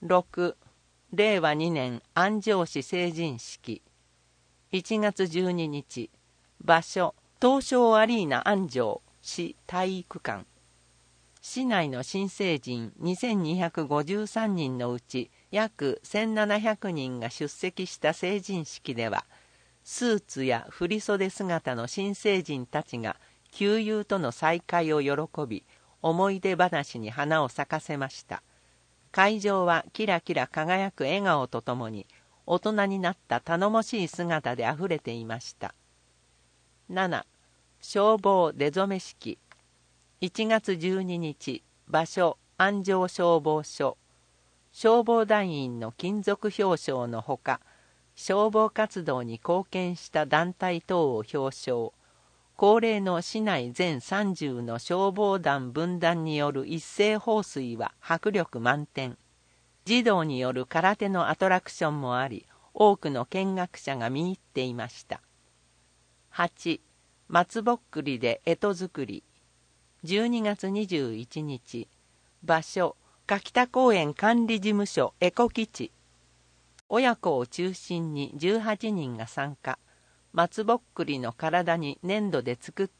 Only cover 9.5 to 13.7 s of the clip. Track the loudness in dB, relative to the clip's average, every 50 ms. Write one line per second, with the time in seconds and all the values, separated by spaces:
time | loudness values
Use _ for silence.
9.5 | -8 -14 _ -8 -4 -2 -2 -2 -4 -6 -8 -10 -16 -10 -8 -8 -8 -8 -12 -16
10.5 | _ _ _ _ _ _ _ _ _ _ _ _ _ _ _ _ _ _ -16 -10
11.5 | -6 -4 0 2 2 2 2 0 -2 -6 -6 -6 -4 -4 -4 -4 -4 -4 0 0
12.5 | 0 -2 -2 -6 -6 -6 -6 -10 -10 -6 -4 -4 -2 -2 -2 0 0 0 0 0
13.5 | 0 0 -2 -2